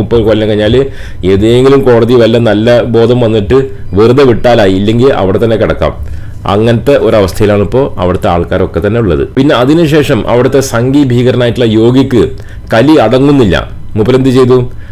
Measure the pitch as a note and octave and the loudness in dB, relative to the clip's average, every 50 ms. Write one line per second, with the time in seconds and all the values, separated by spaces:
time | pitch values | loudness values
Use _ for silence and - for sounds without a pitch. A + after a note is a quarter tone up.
0 | G#2+ G#2+ A#2+ A#2 G#2+ A2+ G#2+ G#2+ G#2+ G#2 G#2+ G#2 G#2 A2 A#2 B2+ C3+ B2+ - - | 0 0 0 0 0 0 0 0 0 -2 -2 0 0 0 0 0 -2 -2 -6 -10
1 | - - - - - F2+ G2 F#2+ G#2+ A2+ A#2+ B2 C3 C3+ C#3 C3+ - B2+ A#2+ A2+ | -12 -12 -10 -4 -2 0 0 2 2 2 2 2 4 4 2 2 4 2 2 2
2 | A#2 A2+ B2+ A#2+ A#2 A2 A#2 A#2+ A#2 A2 G2+ G#2 A2 A#2+ - A2+ - B2 A2 A2+ | 2 2 2 2 4 2 2 2 2 0 0 2 2 2 2 2 0 0 0 2
3 | A2+ A#2 B2 B2 A#2+ A2 A2 A2 G2 F#2+ B2+ C3+ C3 - - - - - F2+ F#2+ | 2 2 2 0 0 0 0 -2 0 0 0 0 0 -2 -8 -10 -10 -2 0 2
4 | A2 A#2+ B2+ C#3+ C#3 B2+ A2 - - B2 A#2+ A2+ G#2 F#2+ F#2+ F#2+ G2+ A2 A2 A#2 | 2 4 4 4 2 2 2 2 0 2 2 2 2 2 2 0 0 0 0 2
5 | B2 C#3 C3 - F#2+ F#2 G2+ G2+ A#2 A2 A2 G#2 G#2+ E2+ D#2 - D#2+ D2 - - | 2 2 2 0 0 -2 0 0 0 0 0 0 -2 -2 -2 -2 -4 -4 -4 -6
6 | - - - - - - - - - - G2 G#2 A2 A#2+ A#2+ A2+ A#2+ C#3+ C#3+ - | -8 -10 -10 -10 -10 -12 -12 -8 -4 -2 -2 0 0 0 0 0 0 0 0 0
7 | - A2 A2 G#2+ G2 F2+ - - G#2+ G2+ G2+ G#2 G2+ E2+ A2+ B2+ C#3 - - - | 0 0 2 2 0 0 -2 -2 0 0 2 0 0 0 -2 -2 -2 -2 -4 -4
8 | F2+ F2+ F#2 F2 - G2+ F2 F2 E2+ D2 F2+ F#2 F#2 - - E2+ F2+ G2+ G#2+ A#2+ | -4 -2 -2 -2 -2 -2 -2 -2 -2 -4 -2 -4 -4 -4 -4 -4 -2 -2 -2 -2
9 | A#2+ F#2 D#2 C#2+ C2+ - - C3 C3+ D3+ D3 A2+ B2 C3+ D#3 E3+ F3 C#3+ D#3 D#3 | 0 0 -2 -2 -4 -4 -2 -2 0 0 0 0 2 2 2 2 2 2 0 0
10 | C3+ - C#3 G#2 F#2 - A2+ A#2+ B2+ C3 C3+ C#3 B2+ - - A#2 A#2+ C3 C3+ D3 | 0 0 -2 -2 -2 0 0 0 0 0 0 -2 -2 -2 -2 -2 -2 0 0 0
11 | C#3+ B2+ A#2+ B2 B2 B2 A#2 A#2+ A#2+ A#2+ A2+ A#2+ B2 A2+ G#2 A2 A2 A#2+ B2 C3+ | 0 0 0 0 0 0 0 0 -2 -2 -2 -2 -2 0 0 2 2 2 2 2
12 | C3 A#2 B2 A2 E2 D2 - - - - - - - - A#2 A2+ B2+ D3 D#3+ C#3+ | 0 0 0 0 0 -2 -4 -10 -12 -14 -14 -14 -6 -2 0 2 2 4 4 4
13 | - B2+ B2 B2+ C3+ C#3+ C#3+ C#3 A#2 F#2+ D#2 C2+ - - - - - - - G#2+ | 2 2 2 2 2 2 2 2 2 2 0 -2 -4 -6 -10 -12 -12 -6 -4 -2
14 | G#2+ A2+ B2 B2+ C3 C3+ A#2+ C3+ B2+ A#2+ B2+ B2 B2 A#2+ - - - - | 0 2 2 2 2 2 2 2 4 4 2 2 0 -4 -8 -12 -14 -14